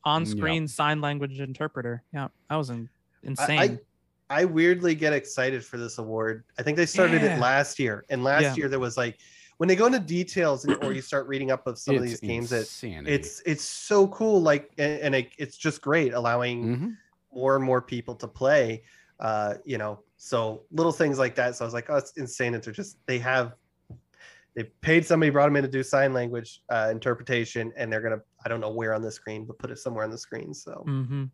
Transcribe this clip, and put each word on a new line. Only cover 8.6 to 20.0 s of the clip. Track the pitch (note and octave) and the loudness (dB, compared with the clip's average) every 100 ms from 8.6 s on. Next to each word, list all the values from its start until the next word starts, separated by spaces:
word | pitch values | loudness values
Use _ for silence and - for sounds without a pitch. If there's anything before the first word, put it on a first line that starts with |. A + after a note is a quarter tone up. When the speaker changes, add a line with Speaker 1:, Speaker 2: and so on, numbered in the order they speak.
| C#3 | -2
Speaker 3:
there | C3+ | -2
was, | B2 A#2 | -2 -2
like, | A#2+ - - - - _ | -4 -6 -20 -20 -20 _
when | E3+ | 2
they | F#3 | 6
go | A3+ | 6
into | B3+ | 4
details | D#3+ F3 F3+ F#3+ E3 C3+ C#3+ | 0 -4 -2 0 2 2 0
and, | - | 0
or | C#3 | 0
you | C3+ | -4
start | - C#3 B2+ | -2 -4 -2
reading | C3+ C3 | -4 -2
up | C3 - | -2 -2
of | A2+ | -8
some | - C#3 | 0 0
of | |
Speaker 2:
It's | B2 | 0
Speaker 3:
these | A2+ | -4
games | G#2+ A#2 A#2+ | -4 -4 -2
that | A#2+ | -2
Speaker 2:
insanity. | G#2+ - A#2+ E2 D2 | -4 -8 -10 -8 -2
Speaker 3:
it's, | C#3+ - - F3 | -2 -2 -8 -4
it's | D3+ | -4
so | - - - G#3 G3 | -6 -10 2 4 4
cool. | G3 A3 G3+ | 4 2 4
Like, | D#3+ D3 D3 - | 6 2 0 -2
and, | D3 D3+ | -2 0
and | D3 C3+ | 2 0
it, | B2 - | 0 -8
it's | C#3 - | -12 -4
just | D#3+ D3 | -4 -4
great | C#3 D#3+ C#3 | 0 2 2
allowing | A#2+ A#2+ A#2+ B2 A#2+ A2+ | 0 0 0 0 -2 -2
Speaker 2:
Mm-hmm. | B2 G3+ G#3+ _ _ _ | -2 -4 -8 _ _ _
Speaker 3:
more | C3 C3 C3+ | -2 2 4
and | |
more | C3 B2+ | 4 2
people | B2 A#2+ A#2+ A#2+ | 0 -8 -8 -12
to | A#2 | -12
play, | - C3 D3 A#2 A2+ _ _ _ _ | -2 4 4 4 -2 _ _ _ _
uh, | A2+ G#2+ G#2 G#2 - | -2 0 -2 -4 -6
you | A#2 | -6
know, | G#2+ G#2 | -4 -8